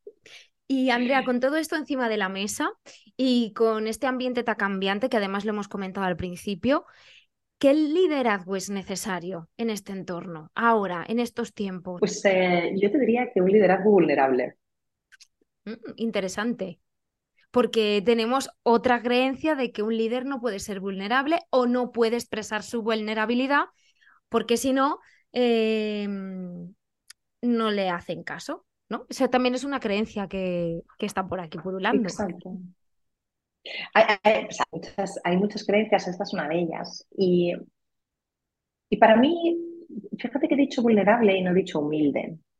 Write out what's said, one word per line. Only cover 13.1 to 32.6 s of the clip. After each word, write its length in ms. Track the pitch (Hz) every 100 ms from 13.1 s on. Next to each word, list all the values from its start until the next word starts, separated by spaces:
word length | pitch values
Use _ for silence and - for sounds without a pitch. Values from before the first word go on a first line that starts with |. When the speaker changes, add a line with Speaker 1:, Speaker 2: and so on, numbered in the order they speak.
| 233 247
Speaker 2:
que 100 | 196
un 80 | 180
liderazgo 400 | 214 185 185 202
vulnerable. 680 | 196 156 139 135 127 123 - _ _ _ _ _ - - _ _ _
Speaker 1:
Mm, 80 | 202 226 - -
interesante, 840 | 226 208 190 214 226 240 190 170 _ _ _ _ _ _ _
porque 500 | 247 226 226 214 208 202
tenemos 420 | 233 226 262 - -
otra 400 | - 233 247 240
creencia 540 | 240 247 262 262 320 285
de 160 | 247
que 100 | -
un 140 | 214 226
líder 280 | 226 247
no 160 | 262 269
puede 200 | 233 196
ser 180 | - 196
vulnerable 640 | 196 190 202 254 277 339 -
o 160 | 254 247
no 240 | 247 247
puede 240 | 233 226
expresar 480 | 233 - 214 202 214
su 200 | - 240
vulnerabilidad, 840 | 220 220 214 220 220 240 269 285 359 _ _ _ _ _ _
porque 280 | 233 220 233
si 160 | 269
no, 280 | 269 277 - _ _ _
eh, 720 | 240 247 233 220 220 214 208 202
no 1600 | 196 190 185 180 175 175 - _ _ _ - _ _ 240 233 220
le 180 | 202 185
hacen 320 | 175 - 170
caso, 440 | - 143 - 349 - _ _
¿no? 160 | 233 -
Esa 200 | - 254
también 260 | 254 254
es 100 | 254
una 160 | 277 277
creencia 480 | 220 202 214 214 185
que, 540 | 190 185 175 170 165 - _
que 80 | 208
está 200 | 196 185
por 140 | 180
aquí 180 | 165 170
pululando. 440 | 190 190 196 262
Speaker 2:
Exacto. 560 | 190 - 202 - 185 185